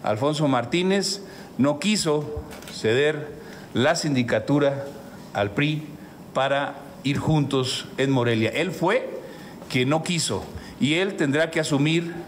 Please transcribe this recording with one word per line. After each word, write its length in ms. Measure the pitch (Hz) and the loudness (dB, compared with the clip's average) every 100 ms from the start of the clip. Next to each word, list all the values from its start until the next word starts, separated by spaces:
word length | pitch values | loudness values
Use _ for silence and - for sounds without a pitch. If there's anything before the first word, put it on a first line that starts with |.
Alfonso 440 | - 110 139 151 151 | 0 0 0 2 2
Martínez 720 | 127 120 170 185 196 185 - - - - - | 2 2 2 4 2 0 -4 -10 -16 -14 2
no 220 | 131 190 | 2 2
quiso 680 | 196 208 165 151 147 - - - - | 2 2 2 0 0 -8 -10 -14 -14
ceder 560 | - 110 123 147 151 - - - - - | -2 2 4 4 0 -6 -12 -14 -16 -6
la 240 | 107 135 - | 2 4 4
sindicatura 880 | 160 131 120 113 - 143 143 - - - - - - | 2 2 2 0 2 4 4 2 -8 -12 -16 -16 -8
al 180 | - 101 | -2 0
pri 320 | 120 147 151 - - - - - | 2 0 0 -6 -14 -18 -18 -6
para 440 | - 135 139 139 - - - | 0 2 2 0 -6 -14 -6
ir 140 | 135 135 | -2 -2
juntos 720 | - 156 139 135 127 - - - | 2 2 4 2 0 -4 -6 -2
en 120 | 139 | 2
Morelia. 400 | 135 120 113 110 | 4 4 2 2
Él 220 | - 180 | 0 -2
fue 480 | 160 170 240 - - - - - - - | 0 2 2 0 -8 -12 -14 -16 -16 -4
quien 200 | 127 127 | 0 2
no 120 | 160 | 2
quiso 440 | 156 175 - 98 - - - - | 0 -2 0 -4 -6 -12 -14 -2
y 140 | 139 | 2
él 240 | 160 196 196 | 2 0 0
tendrá 340 | 151 143 160 | 2 2 2
que 80 | 160 | 0
asumir 540 | 156 139 147 165 170 170 | 0 2 4 2 0 -8